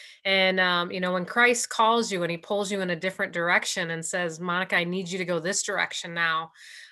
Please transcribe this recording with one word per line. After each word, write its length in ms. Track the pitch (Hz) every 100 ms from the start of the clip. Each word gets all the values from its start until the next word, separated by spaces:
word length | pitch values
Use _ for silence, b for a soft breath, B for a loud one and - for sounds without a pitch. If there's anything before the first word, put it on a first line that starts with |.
| B B 196
And, 340 | 190 185 185
um, 320 | 180 175 180
you 80 | 190
know, 140 | 180
when 120 | 180 175
Christ 440 | 240 240 240 -
calls 420 | - 220 233 190
you 120 | 185
and 80 | 170
he 60 | 170
pulls 340 | - 202 190
you 100 | 196
in 80 | 185
a 60 | 165
different 360 | 185 185 190
direction 600 | 170 170 202 208 196 170
and 120 | 165
says, 360 | 160 185 175 160
"Monica, 380 | 180 180 220 185
I 80 | 175
need 220 | 185 175
you 120 | 185
to 60 | 180
go 120 | 170
this 240 | 170 208
direction 540 | - 185 170 - 180 170
now." 380 | 165 160 165 B B B B